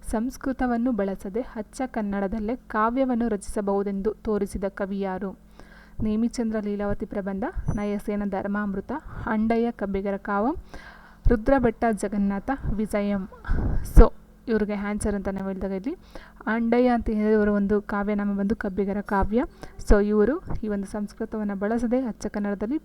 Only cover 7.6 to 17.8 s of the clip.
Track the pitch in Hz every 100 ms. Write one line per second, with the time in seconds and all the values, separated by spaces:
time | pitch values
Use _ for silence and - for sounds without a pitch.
7.6 | - 208 208 202 - 208 208 190 196 202
8.6 | 208 196 - 269 - - - 220 226 233
9.6 | 233 233 202 196 202 196 - 202 226 349
10.6 | - - - - - - - 240 220 277
11.6 | 240 226 233 214 202 208 196 196 - 277
12.6 | - 202 214 214 202 202 190 - - -
13.6 | - - - - 453 - - - - 220
14.6 | 208 208 202 208 214 202 196 190 190 190
15.6 | 196 190 202 359 - - - - - 226
16.6 | 233 247 247 240 220 214 214 220 208 208
17.6 | 196 208